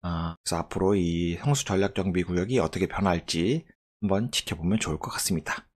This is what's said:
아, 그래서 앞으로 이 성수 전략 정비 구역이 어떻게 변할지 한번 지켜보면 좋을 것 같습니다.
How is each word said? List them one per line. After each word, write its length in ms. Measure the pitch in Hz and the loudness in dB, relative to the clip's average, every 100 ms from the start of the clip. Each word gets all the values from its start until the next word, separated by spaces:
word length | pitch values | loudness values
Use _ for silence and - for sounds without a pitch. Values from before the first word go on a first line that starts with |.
아, 340 | 87 85 85 82 | -4 -4 -4 -6
그래서 140 | - 82 | -4 -4
앞으로 320 | 82 95 95 | -4 0 2
이 420 | 101 85 85 85 85 | 4 2 2 0 0
성수 220 | 131 143 | 0 0
전략 300 | - 95 98 | 2 2 2
정비 280 | 101 95 90 | 0 0 0
구역이 340 | 85 87 95 127 | 0 0 2 2
어떻게 280 | 82 - 92 | 0 0 -2
변할지 800 | - 98 85 - 82 90 156 - _ _ _ | 2 2 2 0 0 2 0 -4 _ _ _
한번 300 | 104 98 120 | 0 0 0
지켜보면 500 | - - 78 82 107 | -2 -4 -4 0 0
좋을 180 | - 76 | 0 -4
것 120 | - | -4
같습니다. 580 | - - 85 - - - | -4 -2 -2 -2 -8 -10